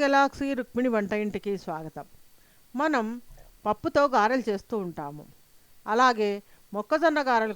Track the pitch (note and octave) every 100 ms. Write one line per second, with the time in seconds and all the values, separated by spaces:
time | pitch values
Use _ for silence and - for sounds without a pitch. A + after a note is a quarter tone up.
0 | C#4 C#4 C#4 - C#4 C4 A#3+ A#3+ B3+ A3+
1 | G3 G#3+ G#3+ F#3+ G3+ G3 - D#3+ D#3+ D3
2 | - - - - _ _ _ A#3+ D#4 C4+
3 | A3 A#3+ - - - - G#3+ G#3+ E4 D4
4 | C#4+ B3 G#3 C4 A3+ G3+ - A3 F3+ E3
5 | D3 D3+ - - _ - _ - - A3
6 | B3+ A3+ G#3 G3+ - - - G3+ G#3 D4+
7 | D#4+ D4+ C4 A#3 A3